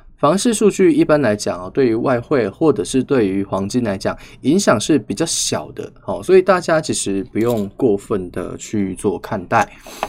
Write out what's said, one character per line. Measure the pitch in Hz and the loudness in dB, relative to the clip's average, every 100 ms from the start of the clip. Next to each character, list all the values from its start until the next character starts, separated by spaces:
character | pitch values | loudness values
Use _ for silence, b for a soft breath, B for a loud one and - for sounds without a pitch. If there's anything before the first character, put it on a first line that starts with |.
| B - | B -2
房 | 143 190 | 0 2
市 | 247 | 2
数 | 220 208 | 2 2
据 | 196 180 | 4 4
一 | 147 | 4
般 | 165 151 | 4 2
来 | 120 104 | 2 0
讲 | - 87 | -2 -6
哦， | 92 | -4
对 | 143 127 | 0 2
于 | |
外 | 113 131 120 | 2 0 -2
汇 | - 143 101 | 0 0 0
或 | - 160 | 0 2
者 | 101 | 2
是 | 90 131 | 0 -2
对 | 127 135 101 | 0 2 2
于 | 98 | 0
黄 | 98 98 98 | -2 -4 -2
金 | 123 | -2
来 | 113 95 | -2 -2
讲， | 104 87 B B | -6 -8 B B
影 | 127 185 | 0 2
响 | - 160 | 2 2
是 | - 147 | 2 0
比 | - | 0
较 | 101 | -4
小 | 165 - - 98 76 | -4 -4 -4 -6 -8
的， | - - - | -14 -16 -12
哦， | - - | -8 -6
所 | - 190 | 4 4
以 | |
大 | 185 180 | 6 2
家 | 170 160 | 0 -2
其 | 156 | -2
实 | 107 101 98 95 | -4 -4 -4 -4
不 | 107 | -2
用 | 117 113 98 - | -2 -2 -4 0
过 | 120 101 | 0 0
分 | - 104 87 | -2 -6 -6
的 | 90 85 85 | -8 -10 -10
去 | - 107 95 92 | -6 -4 -4 -4
做 | 104 87 | -4 -4
看 | - 104 - | -6 -8 -2
待。 | 113 - B B B | -2 -2 B B B